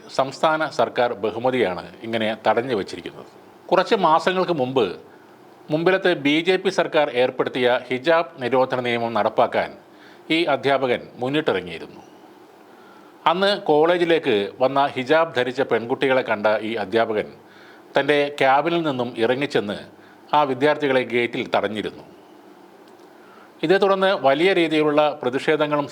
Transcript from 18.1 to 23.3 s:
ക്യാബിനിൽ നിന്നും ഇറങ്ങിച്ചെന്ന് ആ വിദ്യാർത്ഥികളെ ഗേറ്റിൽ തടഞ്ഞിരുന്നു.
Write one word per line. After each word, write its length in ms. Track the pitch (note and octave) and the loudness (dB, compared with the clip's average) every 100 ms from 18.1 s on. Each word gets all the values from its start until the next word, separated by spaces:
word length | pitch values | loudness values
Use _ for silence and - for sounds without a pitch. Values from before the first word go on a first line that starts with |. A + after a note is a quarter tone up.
| D3 C#3+ C#3+ | 2 0 2
ക്യാബിനിൽ 420 | C3+ C#3 D#3 E3+ D#3 | 4 4 2 0 -2
നിന്നും 240 | B2+ A#2+ B2 | -2 -4 -2
ഇറങ്ങിച്ചെന്ന് 540 | A2+ B2+ C#3+ C3 G#2 F2+ - - - - - D3+ | 0 0 -2 -2 -2 -6 -12 -20 -20 -20 -2 0
ആ 20 | D3 | 2
വിദ്യാർത്ഥികളെ 520 | B2+ D3 D3 D3 C3 A#2+ | 2 0 2 2 0 0
ഗേറ്റിൽ 320 | A#2+ A#2 C3 G2 | 0 -2 -4 -2
തടഞ്ഞിരുന്നു. 500 | G#2 G2+ G#2+ F2 - - - - - - - - - - - - - - | -2 -2 -4 -8 -10 -20 -20 -20 -20 -20 -20 -20 -20 -20 -20 -20 -20 -20